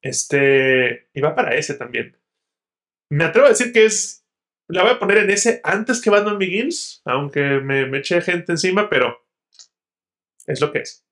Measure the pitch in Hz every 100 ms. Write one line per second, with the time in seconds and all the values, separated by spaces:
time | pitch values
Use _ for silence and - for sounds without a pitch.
0 | 131 131 - 143 139 139 135 131 123 120
1 | _ - 147 156 240 127 147 - 120 120
2 | 113 _ _ _ _ _ _ _ _ _
3 | _ 147 160 214 277 220 240 233 220 214
4 | - - _ _ _ _ _ 175 202 247
5 | 190 202 196 202 233 233 - 196 220 240
6 | 220 202 202 208 185 190 262 339 - -
7 | - 127 143 143 143 139 135 139 135 139
8 | - 175 175 175 175 170 185 190 208 143
9 | 123 120 _ _ _ _ - _ _ _
10 | _ _ _ _ - 131 147 120 - -
11 | _